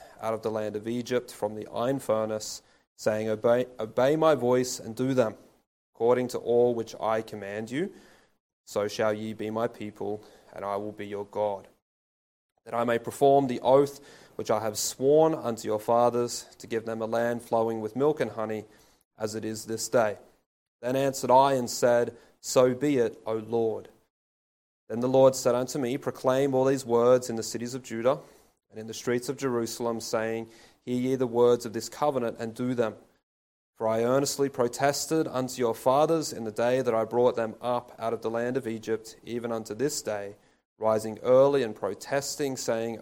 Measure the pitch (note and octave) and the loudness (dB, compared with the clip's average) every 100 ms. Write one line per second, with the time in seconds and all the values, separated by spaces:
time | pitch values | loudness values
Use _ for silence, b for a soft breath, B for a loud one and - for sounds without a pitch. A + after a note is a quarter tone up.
0 | B B A2 A2 A2 A2 G#2+ G#2 A2 A#2+ | B B -6 -4 -4 -4 -4 -6 -6 -6
1 | B2 B2 - - G#2 G#2+ G#2 A2+ A#2+ C#3 | -2 -4 -4 -6 -6 -6 -10 -4 -2 -2
2 | - A2 A2 G#2+ - - b b b _ | 0 0 0 -4 -8 -12 b b b _
3 | - G#2+ A2 A2 A#2+ A#2+ B2+ - A2+ A#2 | -2 0 0 0 2 2 2 -6 -6 2
4 | C3 D#3+ D#3+ C#3+ A#2+ B2+ B2+ - F2+ A2 | 2 4 4 4 4 2 0 -6 -10 -4
5 | C3 B2+ A2+ G2 - _ _ _ _ - | 0 2 2 -2 -16 _ _ _ _ -2
6 | A#2 B2 B2 - - A#2+ A#2+ A#2 A2 - | 2 2 0 -4 0 2 2 0 -6 -6
7 | G#2+ A2+ A2+ G#2+ G2 G#2 A2 C3 F#3+ B | -2 -2 -4 -10 -8 -8 -6 -6 -6 B
8 | B B B B _ _ - - G#2 - | B B B B _ _ -8 -4 -4 0
9 | A2 G#2+ A2 G#2+ G#2+ A2 A#2+ - G#2 - | -2 -2 -6 -8 -6 -4 -4 -6 -12 -10
10 | G2+ G#2+ B B B - G2 G2+ G#2+ G#2 | -8 -8 B B B -12 -6 -6 -6 -10
11 | G#2 G2+ G2+ G#2+ G#2 G2 - _ _ _ | -10 -8 -8 -4 -4 -4 -10 _ _ _
12 | _ _ _ _ _ _ - A#2 A#2+ A#2 | _ _ _ _ _ _ -6 -2 0 0
13 | - - C#3 C#3 C3+ B2 A2+ C3+ C#3+ - | -2 2 4 4 2 0 4 4 4 -2
14 | B B B - G#2+ A2 A2 G#2 - - | B B B -10 -2 -2 -2 -4 -6 -2
15 | C3 D3+ D#3+ D#3 A#2 A2 A2 G#2+ - A#2 | 4 6 6 2 -4 -6 -4 -4 2 4
16 | B2 A#2+ B2 - - - G#2+ A2+ A2 A2+ | 4 2 -2 -4 -12 -18 -8 -6 -4 -6
17 | A2 A#2 A#2 A#2+ A#2 A#2 A2+ A2+ G#2+ B2 | -2 0 0 -2 0 0 2 0 -4 0
18 | C#3+ D3+ B2 A2 A2 A2 G#2 b b b | 0 2 -2 -4 -6 -6 -8 b b b
19 | _ - A2+ G#2+ G#2+ A2 A2 A2+ - C#3+ | _ -8 -6 -6 -6 -8 -8 -8 0 2
20 | G#2+ G2+ - _ _ _ _ _ A#2+ C3 | 2 -2 -12 _ _ _ _ _ -4 0
21 | C#3 C3 B2+ B2 C#3 C3+ A#2+ - B2+ A#2+ | 0 -2 4 6 6 4 -2 0 4 4
22 | A#2 - B B - C3+ B2+ B2+ D3 C#3 | 2 -4 B B 0 4 4 4 0 2
23 | A2+ - - A2 G#2+ A#2 A2+ G#2 F#2+ _ | 0 -2 -6 -6 -4 -2 -2 -4 -10 _
24 | _ _ _ _ _ _ _ _ _ A2+ | _ _ _ _ _ _ _ _ _ -4
25 | B2 C3 C3 C3 C3 A#2+ B2+ D3+ B2 C#3 | 2 6 6 6 2 0 -2 -4 -2 -4
26 | C3+ - C3+ C3 C#3+ C3 C3 C3+ A#2+ A#2 | -6 -2 0 2 2 2 2 0 2 4
27 | A#2+ B2+ B2 A2+ A2 A#2 A#2+ C3 B2 A2+ | 6 4 2 -6 -6 -8 -8 -10 -10 -2
28 | A#2 D3+ B B B B _ G#2+ A2 A2+ | 0 0 B B B B _ -16 -12 -8
29 | - B2 B2 C3 C3+ A#2+ A#2 - A#2+ A2+ | -2 -2 -2 -4 -2 -2 -2 -4 -4 -4
30 | G#2+ A#2 A2+ A2+ A2+ B B B - B2 | -4 -2 -2 -4 -8 B B B -6 -2
31 | B2+ C3 B2+ A#2 A#2+ A#2+ A#2+ A2 - - | 0 0 0 4 4 4 0 -8 -8 -2
32 | D3 C3 A#2 - A#2 A2 B2+ B2 A2+ G2+ | -2 0 -4 -4 -8 -4 -2 0 -2 -4
33 | - _ _ _ _ _ _ _ A2 A2+ | -16 _ _ _ _ _ _ _ 0 2
34 | A#2 C3 C#3 - C#3 - A#2+ A#2+ C#3 C#3+ | 2 2 2 0 -2 0 0 2 0 0
35 | - D#3+ D#3 B2+ B2+ B2+ A#2+ A2+ - C3+ | -2 -2 0 -2 -4 -2 0 2 2 4
36 | D#3 E3 D3 - A2+ G#2 A#2+ B2+ A#2+ A2 | 4 2 -2 -6 -6 -2 0 2 2 0
37 | G#2+ A#2 B2 A#2 A2+ G#2 A#2+ B2 - - | 0 4 4 4 -2 -4 -4 -4 -6 -8
38 | A2+ A2+ A2+ A2+ A#2+ C3 A#2+ A2+ A2 A2 | -6 -4 -4 -2 -2 -2 -4 -6 -4 -4
39 | - - - A#2+ A#2 A2+ G#2+ G#2+ C#3+ - | -6 -18 -10 -8 -6 -6 -6 -4 -4 -4
40 | - G#2 G2+ G2+ b b b _ A2 A2 | -6 -6 -8 -14 b b b _ 0 2
41 | A2 G#2+ - B2+ C#3 C#3+ A#2 G#2 G2+ G2+ | 0 -4 6 8 8 6 0 -2 -4 -6
42 | - C#3 C#3 - C#3+ B2+ - A2+ A2+ A2 | -4 -4 -4 -4 -4 -4 -2 -2 -2 -4